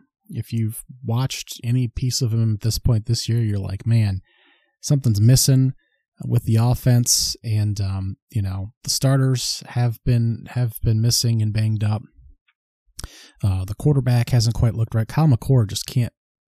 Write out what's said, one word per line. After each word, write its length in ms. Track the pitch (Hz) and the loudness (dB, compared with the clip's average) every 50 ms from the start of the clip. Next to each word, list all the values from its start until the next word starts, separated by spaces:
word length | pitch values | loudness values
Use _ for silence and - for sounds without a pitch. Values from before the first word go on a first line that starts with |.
| _ _ _ _ _ - | _ _ _ _ _ -14
If 220 | - 117 113 - 113 | -10 -10 -8 -6 -4
you've 300 | 113 113 107 117 - - - 135 127 131 | -4 -4 -4 -6 -8 -14 -18 -20 -12 -6
watched 560 | 113 113 120 131 131 - - - - - - - | -4 -2 -2 -2 -4 -6 -8 -12 -12 -14 -10 -4
any 240 | 117 123 127 127 113 | -2 0 0 -2 -2
piece 340 | - - - 127 117 - 135 | -4 -4 -4 -4 -2 -2 -2
of 100 | 110 113 | -2 0
him 220 | 113 113 113 107 | 0 0 0 0
at 60 | 98 | -2
this 180 | - 113 - - | -2 -2 -2 0
point 280 | - - 120 107 107 | 0 0 0 0 0
this 220 | - 113 - - - | -2 -2 -2 -2 -2
year, 140 | 113 120 117 | -2 0 0
you're 160 | 107 104 101 | 0 -2 -4
like, 280 | 95 95 95 98 - | -4 -6 -8 -6 -2
"Man, 340 | 113 117 113 107 98 95 95 - _ _ _ _ _ _ _ _ _ _ _ | 2 2 2 2 2 0 -4 -8 _ _ _ _ _ _ _ _ _ _ _
something's 400 | - - 151 139 - 120 107 101 | -2 0 0 2 2 2 2 4
missing 520 | 104 120 131 127 - - 135 131 131 131 - _ _ _ _ _ _ _ _ - - | 6 6 6 6 6 4 4 4 4 2 0 _ _ _ _ _ _ _ _ -12 -6
with 200 | 120 120 120 - | -2 -2 0 2
the 120 | - 113 | 2 2
offense," 800 | 113 117 123 123 - - 127 123 120 123 - - - - - - - - | 2 4 2 2 2 2 4 4 4 4 2 0 0 0 -4 -6 -8 -6
and, 380 | 120 110 107 104 104 101 104 | -2 0 0 0 0 -2 -2
um, 360 | 101 95 98 98 95 95 95 - _ _ | -4 -4 -4 -4 -6 -6 -8 -10 _ _
you 120 | - 113 98 | -4 -4 -4
know, 300 | 95 98 98 95 110 - _ - | -2 -4 -6 -8 -10 -12 _ -8
the 60 | - | -6
starters 720 | - - - 131 135 135 131 131 131 123 - - - - - | -4 0 0 2 2 2 2 2 0 0 -2 -4 -8 -8 -10
have 320 | - - 123 120 120 113 - - | -8 -4 -2 -2 -2 -2 -2 -2
been, 420 | 127 123 117 117 113 113 - - - | 0 2 2 2 0 -2 -4 -8 -8
have 240 | - 123 123 113 - - - | -4 -2 -2 -2 -4 -2 0
been 180 | 113 110 110 | 0 2 2
missing 420 | 113 120 120 - - 117 113 110 110 | 2 2 2 0 0 0 0 0 0
and 100 | 107 104 | 0 0
banged 300 | 110 110 110 110 104 107 | 0 0 0 0 0 0
up. 200 | 107 104 101 - - _ - - - - _ _ _ _ _ _ _ _ _ _ _ _ - - - - - - - _ _ - | -2 -2 -4 -6 -10 _ -20 -20 -20 -20 _ _ _ _ _ _ _ _ _ _ _ _ -18 -18 -18 -18 -20 -20 -20 _ _ -4
Uh, 220 | 101 95 95 95 | -2 -2 -2 -4
the 100 | 101 101 | -6 -6
quarterback 560 | - - 147 143 135 123 127 120 120 117 - | -2 0 0 2 2 2 2 2 2 2 2
hasn't 240 | - 120 107 117 110 | 2 2 2 2 0
quite 200 | - - 117 107 | 2 0 0 0
looked 200 | 113 113 - - | 0 -4 -2 -2
right. 140 | 113 113 - | -2 -4 -2
Kyle 180 | - 147 160 | 0 2 2
McCord 420 | 156 123 - - - 135 123 110 95 | 4 4 2 2 2 2 2 2 0
just 180 | - - - | -2 -8 -8
can't 260 | - - 127 117 - - _ _ _ _ _ _ _ _ | -4 -2 -2 -2 -2 -6 _ _ _ _ _ _ _ _